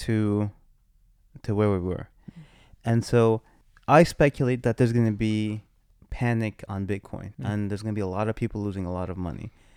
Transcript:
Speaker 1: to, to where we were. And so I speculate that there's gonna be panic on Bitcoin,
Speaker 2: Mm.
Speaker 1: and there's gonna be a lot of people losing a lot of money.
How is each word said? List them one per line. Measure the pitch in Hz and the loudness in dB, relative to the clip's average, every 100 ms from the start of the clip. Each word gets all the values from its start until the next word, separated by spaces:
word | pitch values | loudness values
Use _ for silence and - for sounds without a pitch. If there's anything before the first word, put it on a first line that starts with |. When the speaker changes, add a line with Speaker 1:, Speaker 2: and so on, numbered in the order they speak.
| - | -2
Speaker 1:
to, | 107 107 104 104 - _ _ _ _ _ _ _ - | 0 2 2 -2 -6 _ _ _ _ _ _ _ -12
to | - 104 | -4 2
where | 104 | 2
we | 95 | 2
were. | 90 - - _ - 165 - - - - 117 | -2 -6 -10 _ -20 -20 -20 -20 -20 -8 0
And | 117 | 0
so | - 120 113 110 _ _ _ _ - | 2 4 4 2 _ _ _ _ 4
I | 147 | 6
speculate | 170 - 143 - 127 123 | 6 4 2 4 0 0
that | 123 113 | 0 2
there's | 120 | 2
gonna | 117 113 | 4 2
be | 104 110 107 107 107 _ _ _ _ - | 2 0 0 -2 -6 _ _ _ _ -14
panic | - 120 113 110 - - | -4 -2 0 -2 -6 -10
on | 98 98 | -6 -4
Bitcoin, | 98 - 87 98 - | -6 -8 -12 -12 -8
Speaker 2:
Mm. | 101 | -6
Speaker 1:
and | 104 101 | -4 -4
there's | 101 | -6
gonna | 110 | -6
be | 104 | -4
a | 95 | -4
lot | 92 107 | -2 -4
of | - | -4
people | 117 104 | -6 -4
losing | 101 95 90 | -6 -6 -6
a | |
lot | 90 92 | -6 -6
of | 90 | -6
money. | 87 - - _ _ | -8 -8 -14 _ _